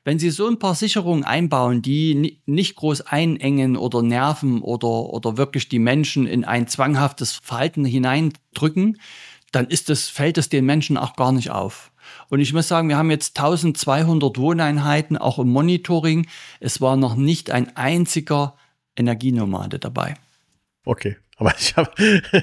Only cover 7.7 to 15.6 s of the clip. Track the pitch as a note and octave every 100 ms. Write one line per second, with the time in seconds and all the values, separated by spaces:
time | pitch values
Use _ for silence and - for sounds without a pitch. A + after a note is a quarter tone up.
7.7 | D#3+ C3+ B2+ B2+ C#3 D#3+ - _ - D#3
8.7 | D#3 G3+ G#3 - - - - _ C3 B2+
9.7 | - - D3 - - D3 E3+ D3 C#3+ C3
10.7 | D3+ D3 D3 - - B2+ C3 A2 F#2+ F#2+
11.7 | - - _ - - - C#3 C#3 D#3 D#3+
12.7 | E3+ D#3+ D3 D#3+ D3+ - - C#3+ F3 E3+
13.7 | - - C#3 E3 D#3+ C#3 A#2+ C#3+ E3+ D#3
14.7 | D3 D3 D3 D#3 D3+ - B2 B2+ B2+